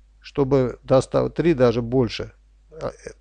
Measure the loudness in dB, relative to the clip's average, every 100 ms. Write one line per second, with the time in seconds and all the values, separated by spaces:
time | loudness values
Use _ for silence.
0 | _ _ -10 -2 0 2 0 -6 0 2
1 | 2 -2 -2 -2 0 2 2 2 -2 0
2 | 0 -4 -12 _ _ _ _ -12 -12 -12
3 | -20 -8